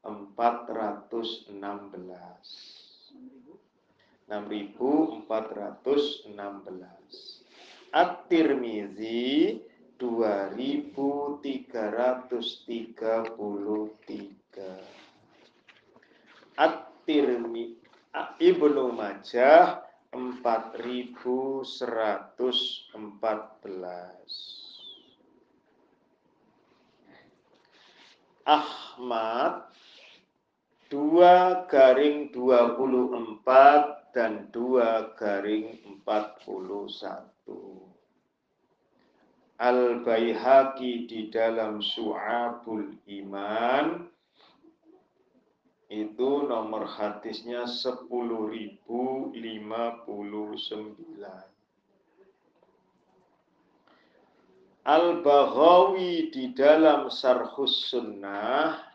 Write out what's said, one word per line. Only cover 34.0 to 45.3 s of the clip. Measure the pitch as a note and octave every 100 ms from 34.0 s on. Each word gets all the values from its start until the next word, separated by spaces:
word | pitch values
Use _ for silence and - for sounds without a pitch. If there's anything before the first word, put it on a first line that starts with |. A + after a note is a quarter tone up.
| _
dan | B2 A2+ G#2 G2+
dua | A#2 B2+ B2+ A2+ A2+ A2 -
garing | G#2+ G2 G#2 G#2+ A2+ A2+ G#2
empat | G2 G2+ G#2+ G#2 -
puluh | - F#2+ F#2 G2+ G2+
satu. | - G2 F#2 - _ A2 F#2+ G2 F#2+ F#2 F#2 _ _ _ _ _ _ _ _ _ _ _ _ _ _ _ -
Al-Baihaqi | A#2+ B2 B2 A#2+ A#2 A2+ A2+ A2 B2 C3+ C3+ B2+ B2+ A#2 A#2
di | A2+ G#2+
dalam | A2+ A2+ A2+ G#2+ G#2+ G#2
Syu'abul | A#2+ G#2+ G2+ G#2 A#2+ A#2+ A#2+ A2+ A2 G2 - -
Iman, | G2+ G2 G2 G2+ A2 A#2+ C3+ D#3+ F3 - _ _ _ _ _ D#4+ _ D#4+ F#4 _ _ _